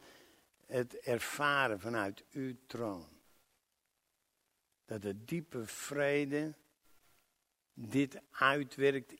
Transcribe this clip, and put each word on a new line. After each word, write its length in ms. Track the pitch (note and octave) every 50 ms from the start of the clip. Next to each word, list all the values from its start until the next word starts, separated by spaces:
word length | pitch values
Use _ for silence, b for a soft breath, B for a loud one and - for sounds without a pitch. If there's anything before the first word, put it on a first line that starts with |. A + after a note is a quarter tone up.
| b b b b b b b b b b b _ _
het 340 | - C3+ B2+ A#2+ B2 - -
ervaren 800 | - C3+ A#2+ A2+ - - - - D3 C#3+ C#3+ C#3 C3+ A#2 G#2 F#2
vanuit 440 | F#2 A#2 A#2 A2 G2+ G2+ G2+ - - _
uw 240 | - C#3+ C3+ C3 B2 A#2 -
troon. 460 | - - A#2 A#2 G#2+ G2 E2+ D#2 D2+ - - _ _ _ _ _ _ _ _ _ _ _ _ _ _ _ _ _ _ _ _ _ _ _ _ _ _ _ _ _ _ _ _ _
Dat 160 | - A2 G#2+
de 220 | G2+ G2+ G2 G#2 A2+
diepe 400 | A#2+ E3 E3+ D#3 - - B2 A2
vrede 880 | G2+ - - - - C#3+ C#3+ C#3+ C#3+ C#3+ D3 D3 C#3 C#3+ D3 D#3 D#3 D3+ - _ _ _ _ _ _ - _ _ _ _ _ _ _ _ _ _ _ _ _ _ _ _
dit 460 | C3 A#2+ G#2 A2 C3+ C#3 C3 - - - _
uitwerkt 840 | - - C3+ C3+ C#3 D3 C#3 B2+ - C3+ C3+ C#3 C3+ C3+ A#2+ - -